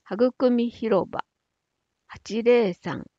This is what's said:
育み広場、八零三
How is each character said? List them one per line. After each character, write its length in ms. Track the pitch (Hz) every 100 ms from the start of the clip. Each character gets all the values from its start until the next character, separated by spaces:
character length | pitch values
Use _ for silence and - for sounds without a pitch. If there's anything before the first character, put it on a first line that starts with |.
| -
育 400 | 196 247 - 254
み 200 | 240 233
広 400 | - 220 196 -
場、 140 | - - _ _ _ _ _ _ _ -
八 360 | - - 214
零 300 | 233 240 202
三 320 | 175 175 135 -